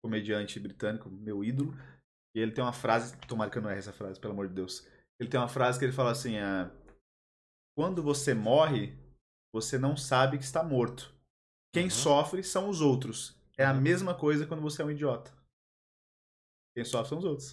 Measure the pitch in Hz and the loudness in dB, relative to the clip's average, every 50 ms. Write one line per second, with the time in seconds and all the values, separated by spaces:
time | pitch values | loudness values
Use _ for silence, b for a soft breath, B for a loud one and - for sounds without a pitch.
0 | - 113 110 107 101 107 107 104 104 101 - 107 101 98 - - - 104 110 110 | -4 -2 -2 -2 0 0 -2 -2 -2 -4 -8 -8 -10 -10 -8 -4 -4 -2 -2 -4
1 | - 92 95 98 107 107 104 101 104 113 131 135 143 - B B B B B B | -8 -12 -14 -10 -8 -6 -4 -2 -2 -2 0 0 -2 -2 B B B B B B
2 | B _ _ _ _ _ _ 110 113 110 110 - 127 123 120 - - 117 113 113 | B _ _ _ _ _ _ -2 -2 -2 0 0 -2 -2 -2 -2 2 2 2 2
3 | 117 120 - - - - 120 110 107 101 - 120 107 104 98 98 98 104 95 - | 2 -4 -12 -16 -10 -6 -4 -4 -4 -2 -4 -6 -4 -4 -6 -6 -8 -12 -12 -10
4 | 107 95 95 - - 110 101 101 98 92 90 92 92 90 - - b b b b | -10 -10 -10 -10 -8 -8 -6 -6 -6 -6 -4 -6 -6 -6 -8 -14 b b b b
5 | b b _ _ 123 120 135 127 123 117 - 135 123 123 123 131 139 127 131 - | b b _ _ -8 -2 0 0 0 0 0 2 2 2 2 2 -2 -2 0 0
6 | 127 120 117 - - 123 110 104 101 98 98 95 92 87 - - - - - _ | 0 0 0 -2 -4 -4 -4 -2 -2 -2 -2 -2 -4 -6 -10 -18 -20 -20 -20 _
7 | _ _ _ _ _ _ _ _ _ _ _ _ _ _ _ - 156 185 190 175 | _ _ _ _ _ _ _ _ _ _ _ _ _ _ _ -2 -2 0 0 0
8 | 151 143 143 135 - 143 127 110 107 110 127 151 160 151 143 110 101 101 - - | 0 0 0 2 2 2 2 2 4 6 8 8 8 6 4 0 -2 -4 -8 -14
9 | - - - _ _ _ _ _ _ _ - 110 110 - - 127 131 139 151 143 | -20 -20 -20 _ _ _ _ _ _ _ -6 -6 -4 -2 -2 0 2 0 0 -2
10 | - - 135 127 135 135 143 139 - - - 165 165 160 139 123 117 - - - | 0 2 4 4 4 4 2 -2 -6 -2 -2 -2 0 2 2 2 2 0 -2 -10
11 | - - - _ _ _ _ _ _ _ _ _ _ _ - 170 180 185 175 - | -16 -18 -20 _ _ _ _ _ _ _ _ _ _ _ -2 0 0 0 0 2
12 | 139 160 143 143 147 147 - 185 190 - - 190 190 202 202 160 156 143 131 117 | 4 6 6 6 6 2 -2 -4 -4 0 -2 0 0 0 0 4 6 6 6 4
13 | - 113 110 - - - - _ _ _ _ - 135 135 135 135 135 156 175 185 | 0 -6 -8 -8 -10 -12 -14 _ _ _ _ 2 4 4 4 4 6 4 4 4
14 | 196 185 175 - 156 147 151 147 151 151 165 156 151 151 147 - 156 147 151 143 | 2 -2 -2 0 2 2 2 2 0 -2 -4 -4 -4 -4 -4 -4 -4 -4 -4 0
15 | 147 139 120 113 - - - _ _ _ _ _ _ _ _ _ _ _ _ _ | 0 0 0 -2 -6 -14 -20 _ _ _ _ _ _ _ _ _ _ _ _ _
16 | _ _ _ _ _ _ _ _ _ _ _ _ _ _ _ 120 117 - - 117 | _ _ _ _ _ _ _ _ _ _ _ _ _ _ _ -8 -4 -2 -2 -2
17 | 117 - 151 160 185 180 147 139 - - | -2 -2 -4 -4 -2 -4 -4 -4 -8 -14